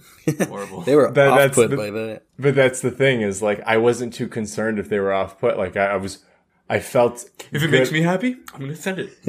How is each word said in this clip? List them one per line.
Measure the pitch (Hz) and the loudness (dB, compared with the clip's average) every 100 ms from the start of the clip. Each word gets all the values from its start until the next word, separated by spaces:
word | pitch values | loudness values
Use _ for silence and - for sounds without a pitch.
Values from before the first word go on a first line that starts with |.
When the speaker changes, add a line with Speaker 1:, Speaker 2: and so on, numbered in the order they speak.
| - - - | -20 -10 -6
Speaker 1:
<laughs> | 151 156 | -4 -4
Speaker 2:
horrible. | 101 98 92 | -6 -10 -8
Speaker 1:
They | 87 147 | 2 4
were | 123 | 4
Speaker 3:
That, | 127 139 131 | 4 6 6
that's | 139 139 | 4 4
Speaker 1:
off-put | 113 | 2
Speaker 3:
the, | 104 | 2
Speaker 1:
by | 104 | -4
that. | 104 110 107 _ - | -6 -8 -12 _ -4
Speaker 3:
but | 135 135 | 0 4
that's | 131 127 | 2 2
the | 131 | -4
thing | - 135 123 | 0 0 2
is, | 107 92 | 0 -2
like, | 107 101 | -2 -2
I | - 113 | 0 2
wasn't | 120 120 120 | 4 2 -4
too | 117 120 | -8 -8
concerned | 117 104 - 110 107 | -6 -8 -4 -4 -4
if | 98 | -4
they | 104 | -2
were | 98 | 0
off-put. | 98 95 - 120 - | 0 -4 -2 -2 -2
Like, | 95 98 | -2 0
I, | 98 | 0
I | 101 | 0
was, | 95 - _ _ _ _ - | -4 -10 _ _ _ _ -6
I | 110 | -4
felt | - 131 120 - - - - | 0 2 2 0 -16 -18 -8
Speaker 2:
If | 151 | -4
it | 151 | 2
Speaker 3:
good, | |
Speaker 2:
makes | 131 127 | 2 2
me | 156 | 2
happy, | 165 185 247 254 - | 0 0 -2 -6 -12
I'm | - | -14
gonna | 135 | -12
send | 156 - 185 | -8 -8 -6
it. | 123 - | -10 -10